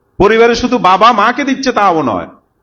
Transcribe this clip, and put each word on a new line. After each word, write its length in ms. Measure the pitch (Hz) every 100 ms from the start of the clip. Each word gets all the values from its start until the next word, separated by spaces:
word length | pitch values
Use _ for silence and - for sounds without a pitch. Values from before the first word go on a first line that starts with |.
| _ -
পরিবারে 380 | 185 226 233 233
শুধু 220 | 247 240
বাবা 340 | 180 185 226
মাকে 320 | 220 220 247
দিচ্ছে 280 | 269 269 254
তাও 300 | 220 196 160
নয়, 260 | 127 92 80 - _ _